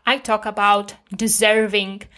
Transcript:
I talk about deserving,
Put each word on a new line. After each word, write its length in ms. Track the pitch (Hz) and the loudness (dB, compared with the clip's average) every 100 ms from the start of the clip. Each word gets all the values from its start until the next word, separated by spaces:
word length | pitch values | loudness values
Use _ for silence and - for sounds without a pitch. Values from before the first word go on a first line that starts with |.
| - | -4
I 100 | 269 | -4
talk 300 | 269 214 214 | -2 -4 -4
about 480 | 208 202 208 202 - _ 190 | 0 2 2 0 -14 _ -6
deserving, 880 | 220 - 214 220 220 202 190 196 - | -2 2 4 4 2 0 -4 -8 -18